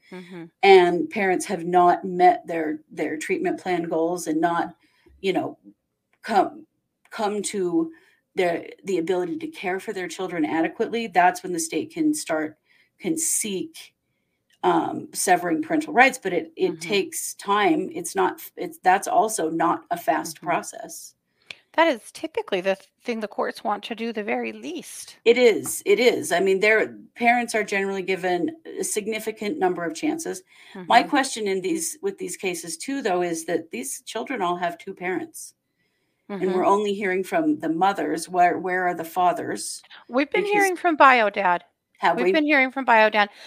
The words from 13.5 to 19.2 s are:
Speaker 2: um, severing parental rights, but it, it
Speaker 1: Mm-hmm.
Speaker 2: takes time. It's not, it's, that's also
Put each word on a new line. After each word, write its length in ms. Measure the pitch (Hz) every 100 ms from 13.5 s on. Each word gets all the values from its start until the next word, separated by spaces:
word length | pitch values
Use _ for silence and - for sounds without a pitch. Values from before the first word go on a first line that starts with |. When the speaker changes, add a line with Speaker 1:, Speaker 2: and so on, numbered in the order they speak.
| 190 160 - - _ _ _ _ _ _ _
Speaker 2:
um, 460 | 175 170 147 - -
severing 500 | - - 175 175 156
parental 300 | 156 160 156
rights, 260 | 151 262 254
but 140 | 190
it, 200 | 175 - -
it 160 | 185
Speaker 1:
Mm-hmm. 80 | 165
Speaker 2:
takes 540 | - 202 185 - -
time. 540 | - - 202 196 156 190
It's 240 | - 175 190
not, 240 | 185 - - -
it's, 220 | - -
that's 280 | 185 190 -
also 440 | 175